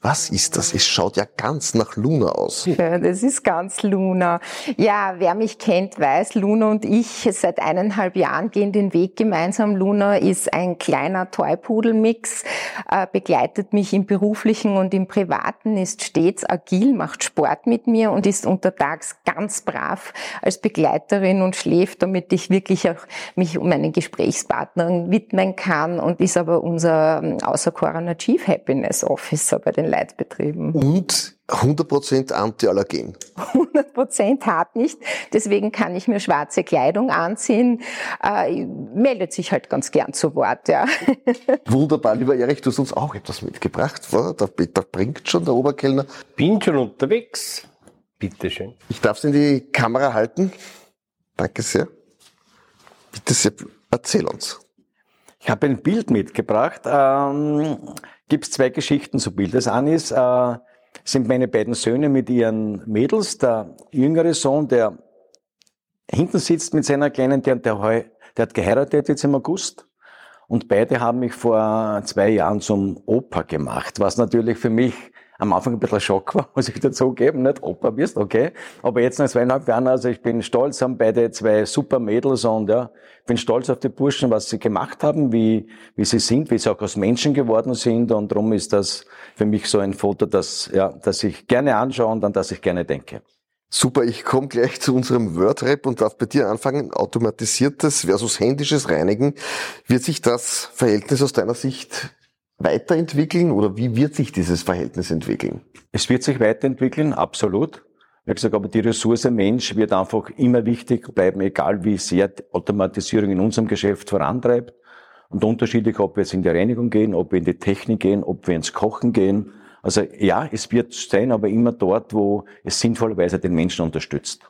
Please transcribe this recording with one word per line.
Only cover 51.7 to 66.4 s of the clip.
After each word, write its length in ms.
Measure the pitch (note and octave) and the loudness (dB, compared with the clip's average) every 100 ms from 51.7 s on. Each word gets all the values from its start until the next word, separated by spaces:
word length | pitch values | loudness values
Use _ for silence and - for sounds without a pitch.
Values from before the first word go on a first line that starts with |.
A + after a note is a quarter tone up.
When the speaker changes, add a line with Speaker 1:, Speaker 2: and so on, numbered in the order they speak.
| G2 C2+ - _ _ _ _ _ _ _ _ - _ _ | -2 -2 -8 _ _ _ _ _ _ _ _ -20 _ _
Speaker 1:
Bitte 220 | - - | -12 -2
sehr, 180 | B2 - - - _ _ | 0 0 -2 -20 _ _
erzähl 340 | A#2+ - G#3+ - | -4 0 -2 -2
uns. 360 | - - - _ _ _ _ _ _ _ _ | -6 -10 -12 _ _ _ _ _ _ _ _
Speaker 4:
Ich 80 | - | -4
habe 160 | G#2+ D3 | 0 0
ein 160 | B2+ | 0
Bild 280 | D3 G#3+ - | 0 0 2
mitgebracht. 760 | A2 - - - G#3+ C3+ - - | 0 0 -4 0 2 0 -2 -2
Ähm, 920 | C#3+ C3+ C#3 C#3 C#3+ D3+ D3+ D#3 C#3 - - - - _ | 2 4 2 0 -2 -2 -2 -2 -6 -10 -18 -20 -20 _
gibt's 220 | D3+ - | -2 -2
zwei 180 | - C3 | 0 0
Geschichten 500 | B2+ - C#3+ - C3+ | 0 -2 -2 0 -4
zu 160 | - F2+ | -4 -2
Bild. 180 | G2 | 0
Das 140 | A#2+ A#2+ | 0 0
eine 260 | G#2+ C#3+ | 0 2
ist, 180 | D#3+ D#3+ | 0 0
äh, 420 | A#2+ B2 B2 B2 A#2 _ _ _ - | 2 2 2 0 -2 _ _ _ -16
sind 240 | - C#3 A#2 | -4 -2 2
meine 220 | B2+ B2+ | 2 2
beiden 240 | A#2 G#2+ | 0 0
Söhne 340 | A#2+ - B2 D3 | -2 0 2 2
mit 220 | C3+ B2+ | 2 2
ihren 520 | B2 A2+ A2 G#2+ G2+ - | 2 2 0 -4 -6 -4
Mädels. 500 | G#2+ C3+ A3 G3+ - | 0 2 0 -2 0
Der 360 | C3 A2+ F#2 - - | 0 0 -4 -14 -8
jüngere 420 | C#3 C3+ D#3+ E3 | 0 2 4 2
Sohn, 360 | D#3 C#3+ C#3+ C#3+ | 2 0 0 2
der 280 | A#2+ A2 - _ _ _ _ _ _ _ _ _ _ _ | 2 2 -2 _ _ _ _ _ _ _ _ _ _ _
hinten 300 | - F3+ | -2 0
sitzt 340 | F#3+ | -2